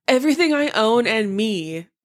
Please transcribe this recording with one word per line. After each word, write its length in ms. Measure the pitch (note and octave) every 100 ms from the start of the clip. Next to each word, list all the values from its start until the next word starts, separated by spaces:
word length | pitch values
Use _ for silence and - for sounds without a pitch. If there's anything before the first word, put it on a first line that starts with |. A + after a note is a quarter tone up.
| -
Everything 460 | B3+ D4 D4 E4
I 160 | D4 D4
own 360 | - A3 A#3 A#3+
and 300 | A3 G#3 G3
me 520 | A3 G3 D#3+ D#3+ E3+ _